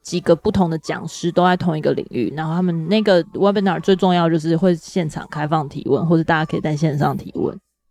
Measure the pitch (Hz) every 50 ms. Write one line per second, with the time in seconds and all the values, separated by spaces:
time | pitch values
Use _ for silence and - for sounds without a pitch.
0 | _ - 170 180 - 180 170 156 - 214 202 196 180 165 165 156 - - 156 -
1 | - 165 - - - 175 170 180 180 180 180 180 - 180 156 156 - 143 139 -
2 | - - - 123 113 - 135 156 156 156 165 180 185 180 165 165 160 165 202 220
3 | 208 226 - 175 165 - - 196 190 202 202 214 190 196 165 165 165 202 190 175
4 | 196 185 180 175 170 165 165 165 151 165 165 160 190 185 175 160 - - - 190
5 | 165 147 - - - - - 156 151 147 165 160 147 143 - 143 - - 135 -
6 | 175 160 170 165 160 - 165 156 156 - 170 - 185 156 156 143 165 156 151 143
7 | - 147 139 - - - - - - - - - - _ _ _ _ _